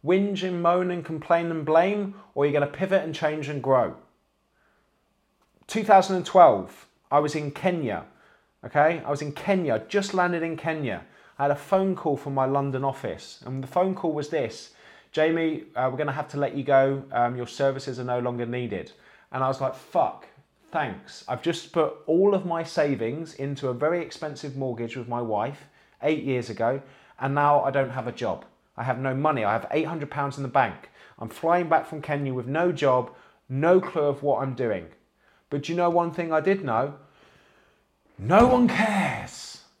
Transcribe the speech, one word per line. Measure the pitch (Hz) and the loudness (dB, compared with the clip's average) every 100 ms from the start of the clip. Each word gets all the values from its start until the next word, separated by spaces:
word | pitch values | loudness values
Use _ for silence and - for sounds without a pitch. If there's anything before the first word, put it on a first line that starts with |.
whinge | 143 190 202 196 | 2 2 2 -2
and | 185 175 | -4 0
moan | 170 175 180 | 2 2 0
and | 175 147 | -4 -6
complain | 160 - 170 170 | -10 0 0 2
and | 165 | -4
blame, | 147 160 185 208 196 - - | 4 4 4 0 -4 -8 -12
or | - | 0
are | 143 | 2
you | |
gonna | 143 143 | 2 0
pivot | - 190 190 | -2 0 0
and | 156 | 0
change | 151 156 156 139 | -2 -2 -2 -6
and | 147 | -6
grow? | 135 131 104 - - _ _ _ _ _ _ _ _ _ _ _ _ _ _ _ - | 2 4 2 -4 -20 _ _ _ _ _ _ _ _ _ _ _ _ _ _ _ -8
Two | 220 | -6
thousand | 208 196 190 185 | 6 6 8 -2
and | - | 2
twelve, | 190 165 104 90 - - _ _ | 10 10 8 -2 -14 -20 _ _
I | 143 | 2
was | 151 151 | 2 -2
in | 147 | -6
Kenya. | 143 185 175 131 92 - _ _ _ _ _ - | -2 -2 0 -2 -6 -8 _ _ _ _ _ -4
Okay, | 147 151 170 - | 4 4 2 -4
I | |
was | 143 | -6
in | 147 | -6
Kenya, | 147 - 190 160 110 - | -8 -2 0 2 -2 0
just | 202 196 185 | -4 -2 0
landed | 175 170 | 0 0
in | 165 156 | -4 -4
Kenya. | 165 160 135 90 - _ - _ | -6 -4 -4 -6 -10 _ -20 _
I | |
had | 143 | 0
a | 143 | 0
phone | - 190 190 185 | 0 2 2 -2
call | 165 139 | -2 -2
from | - | -4
my | 139 131 | -2 0
London | 139 139 131 | 0 -2 -2
office, | 135 135 113 82 - - - | -4 -4 -8 -8 -12 -16 -10
and | 131 | -10
the | 131 | -4
phone | 180 190 | 0 0
call | 185 170 | 0 -4
was | 147 147 | -4 -4
this: | 160 117 - - _ - - _ | -2 -4 -6 -18 _ -20 -20 _
"Jamie, | - 156 165 165 160 - 120 | 0 2 2 0 -2 -8 -4
uh, | 131 | -2
we're | 131 | -2
gonna | 143 | -4
have | 135 147 | -4 -6
to | 143 | -4
let | 139 143 | -4 -4
you | |
go. | 131 135 135 139 135 | 4 4 4 0 -4
Um, | 120 120 123 | 0 0 0
your | 120 | -8
services | - 139 131 131 127 | 0 0 0 -8 -8
are | |
no | 123 123 | -4 -2
longer | 123 120 117 | -2 -4 -6
needed." | 123 120 98 80 - - - _ | -4 -6 -6 -8 -18 -20 -20 _
And | 131 | -2
I | 131 | -2
was | 135 | 0
like, | 131 - | -4 -6
"Fuck, | - 180 143 - - _ _ _ _ | -4 0 0 -2 -20 _ _ _ _
thanks. | 165 139 98 - - - | -4 -4 -6 -16 -20 -8
I've | 123 | -4
just | 165 165 - | -2 -4 -4
put | 175 151 - - | 0 0 -2 0
all | 165 202 | 4 4
of | 190 185 | 2 -2
my | 165 | -6
savings | 160 - 147 127 113 143 160 - | -4 0 0 0 -2 -4 -10 -8
into | 139 139 135 | -6 -4 -4
a | |
very | 120 151 175 | -2 0 -2
expensive | 165 - 156 139 147 131 | -4 -10 -10 -10 -12 -6
mortgage | 131 117 117 131 | -6 -6 -8 -8
with | 120 | -6
my | 120 | -6
wife | 117 104 117 143 - _ _ _ | -2 -2 -2 -6 -20 _ _ _
eight | 147 156 | -2 -2
years | 135 127 113 | -2 -4 -4
ago, | 101 113 135 - - _ - | -2 -2 -2 -8 -20 _ -6
and | 135 139 | -2 2
now | 143 147 | 4 4
I | 135 | 2
don't | 135 131 | 0 -2
have | 127 117 | -4 -8
a | |
job. | 113 113 85 - _ _ - | -6 -4 -6 -10 _ _ -8
I | |
have | 120 123 | -4 -2
no | 131 | -2
money. | 131 151 139 104 | 0 0 0 0
I | |
have | 113 - | 0 0
eight | 156 160 | -2 -2
hundred | 170 151 | -6 -8
pounds | 147 139 131 | -6 -6 -6
in | |
the | 135 | -2
bank. | 135 117 90 - _ - - | 2 0 -2 -18 _ -20 -14
I'm | 113 | -14
flying | - 165 175 170 | -4 2 2 4
back | 160 - | 2 0
from | 151 | -10
Kenya | 139 143 139 | -4 -4 -2
with | 127 117 | -4 -4
no | 147 175 | 0 0
job, | 147 139 127 123 - - _ _ | 2 2 2 0 -10 -20 _ _
no | 131 160 180 | -2 4 4
clue | 190 165 147 | 4 -2 0
of | 135 | 0
what | 143 117 | 0 0
I'm | 135 127 | -2 -4
doing." | 123 98 82 - _ _ _ _ _ | -2 -2 -6 -20 _ _ _ _ _
But | 143 139 | -8 -4
you | 170 | 0
know | 175 | 2
one | 170 170 | 2 0
thing | 156 170 | -4 -2
I | 160 | 0
did | 156 196 151 | 2 0 0
know? | 113 139 143 - _ _ _ _ _ _ _ _ _ _ - | 0 -2 -6 -20 _ _ _ _ _ _ _ _ _ _ -12
No | 101 190 247 | 2 6 6
one | 247 240 | 6 4
cares. | - 220 202 143 98 135 - - - _ _ | 2 0 0 -2 -4 -10 -14 -16 -18 _ _